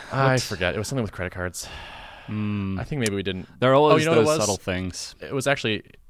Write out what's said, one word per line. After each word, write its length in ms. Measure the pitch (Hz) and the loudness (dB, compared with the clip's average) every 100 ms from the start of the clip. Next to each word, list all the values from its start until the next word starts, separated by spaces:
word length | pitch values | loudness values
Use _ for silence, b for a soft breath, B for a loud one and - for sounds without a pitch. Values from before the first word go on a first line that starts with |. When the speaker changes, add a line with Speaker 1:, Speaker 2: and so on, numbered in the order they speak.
| - | -6
Speaker 1:
I 200 | 131 135 | 2 4
Speaker 2:
What? 80 | 127 | 2
Speaker 1:
forget. 320 | - 92 90 | 0 -2 -2
It 40 | 85 | -2
was 80 | 104 | -2
something 140 | 139 | -2
with 100 | 104 | -4
credit 200 | - 90 | -4 -8
cards. 340 | 92 90 - - B B B B B B | -4 -6 -6 -12 B B B B B B
Speaker 2:
Hmm. 520 | 107 104 104 98 95 | -4 -2 -2 -2 -4
Speaker 1:
I 60 | |
think 160 | - 147 | -4 -2
maybe 160 | 110 98 | -2 -2
we 60 | |
didn't. 240 | 95 95 - - | -4 -6 -8 0
Speaker 2:
There 120 | 127 | 4
are 20 | |
Speaker 1:
Oh, 100 | 135 | 6
Speaker 2:
always 200 | 151 156 | 8 6
Speaker 1:
you 60 | 156 | 6
know 60 | 117 | 4
what 60 | |
it 20 | 104 | 4
Speaker 2:
those 120 | 104 | 4
Speaker 1:
was? 80 | 104 | 2
Speaker 2:
subtle 100 | 95 | 0
things. 600 | - 92 92 - - - | -2 -4 -4 -8 -12 -12
Speaker 1:
It 140 | 76 | -6
was 120 | 139 139 | -2 0
actually, 360 | 139 113 104 - - | 0 0 -4 -6 -20